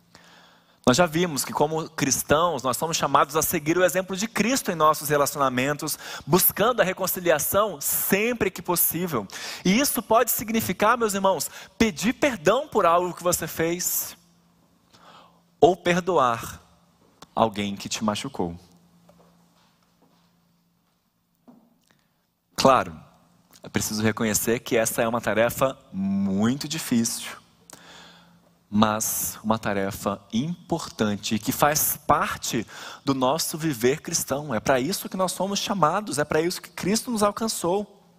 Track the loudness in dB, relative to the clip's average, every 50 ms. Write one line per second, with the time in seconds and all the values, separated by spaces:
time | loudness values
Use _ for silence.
0 | _ _ _ -20 -20 -20 -20 -20 -20 -20 _ _ _ _ _ _ 2 2 4 4
1 | 4 2 4 0 0 0 -2 -4 -6 -4 0 0 0 0 0 -4 -4 -6 -4 -4
2 | -2 0 0 -2 2 2 4 4 4 2 0 0 -2 -2 -2 -2 -2 -4 -2 -2
3 | 0 4 4 4 4 4 2 -2 0 0 -2 -2 0 0 2 2 2 2 2 0
4 | -4 -4 -6 -6 -6 -4 -2 -2 0 0 0 -2 -2 -2 0 4 4 4 4 2
5 | 0 0 2 2 2 2 0 0 0 0 2 0 0 0 -2 -2 -4 -6 -6 -8
6 | -10 -14 -14 -10 -2 2 2 4 4 2 2 2 2 4 4 4 4 2 2 -4
7 | -4 -4 -4 -2 2 2 2 4 2 0 2 2 2 0 -2 -6 -4 -4 -2 -2
8 | 0 2 2 2 2 0 0 0 -2 -4 -4 -6 -4 -2 0 0 0 0 0 -2
9 | -2 -2 -2 -4 -4 -6 -12 -14 -12 -12 -10 -2 0 2 2 4 2 0 -2 -4
10 | 0 2 4 4 4 2 -2 -4 -4 -2 -2 -2 -2 -2 0 2 2 2 4 2
11 | 0 -2 -2 -2 -2 -2 -2 -2 -4 -8 -10 -14 -20 -10 _ 0 0 0 0 0
12 | -2 -2 0 2 0 0 0 2 2 4 4 4 2 0 0 4 4 6 6 4
13 | 2 0 -4 -2 -2 -2 0 0 -4 -6 -2 -2 -2 0 0 -2 -4 -4 -4 -4
14 | -6 -8 -12 -18 _ _ _ _ _ _ _ _ _ _ _ _ _ _ _ -20
15 | -20 -20 -20 -20 -20 -20 _ _ _ _ _ 6 6 6 6 4 2 0 0 2
16 | 0 2 2 4 4 4 2 0 -6 -12 -14 -16 -20 _ _ _ _ _ _ _
17 | _ _ _ -20 -18 _ 0 2 2 2 2 -2 -4 -4 -6 -8 -8 -8 -6 -2
18 | -2 -2 -2 -2 -6 -10 -6 -6 -6 -6 -6 -10 -16 _ -20 _ _ _ _ _
19 | _ _ -20 _ -20 _ _ _ _ _ _ _ _ _ _ _ _ _ _ _
20 | _ _ _ _ _ _ _ _ _ _ _ _ _ _ _ _ _ _ _ _
21 | _ _ _ _ _ _ _ _ _ -20 -20 _ _ _ _ _ _ _ _ _
22 | _ _ _ _ _ _ _ _ _ _ -4 2 4 4 6 4 2 -2 -8 -16
23 | -20 -20 _ _ _ _ _ _ _ _ -20 -20 -14 -6 -4 -4 -4 -2 -4 0
24 | 0 0 0 0 -2 0 0 0 0 0 0 0 0 0 2 2 2 2 0 0
25 | 0 0 0 -2 0 0 2 2 2 2 2 0 0 -2 -2 -6 -14 -12 -6 -4
26 | -2 0 0 0 0 0 0 2 2 2 0 -2 -4 -8 -8 -6 -2 0 0 2
27 | 2 0 -2 -6 -10 -12 -14 -16 _ _ _ _ _ -20 -20 -20 -20 -20 -20 -20
28 | -20 -20 -20 -20 -20 _ _ _ _ _ _ _ _ -4 2 2 2 2 2 0
29 | -2 -4 -4 -4 -6 -6 -8 -6 -2 -2 -2 0 0 -2 -2 -2 -2 -4 -4 -4
30 | -4 -4 -4 -4 -8 -4 -4 -2 -2 -2 -6 -8 -6 -6 -6 -6 -6 -8 -4 -2
31 | -2 -2 -2 -4 -4 -4 -4 -4 -4 -4 0 2 2 2 2 2 0 -2 -4 -4
32 | 0 0 0 2 0 -4 -6 -8 -6 -4 -4 -4 -4 -6 -12 -16 -16 -16 -16 -8
33 | -4 -2 -2 0 2 0 0 0 -2 -4 -6 -4 -4 -4 -2 2 2 2 2 0
34 | -4 -6 -4 -4 -4 -4 -6 -6 -6 -4 -4 -4 0 2 2 2 2 -2 -4 -6
35 | -8 -8 -4 -2 -2 -2 -2 -4 -4 -4 -4 -4 -4 -4 0 2 2 2 2 0
36 | -4 -4 -2 -2 -2 0 0 0 0 0 -2 -6 -12 -14 -12 -6 -2 0 0 0
37 | -2 -2 -2 0 0 0 0 -2 -4 -4 -4 -2 -2 0 0 -2 -2 -6 -12 _
38 | _ _ _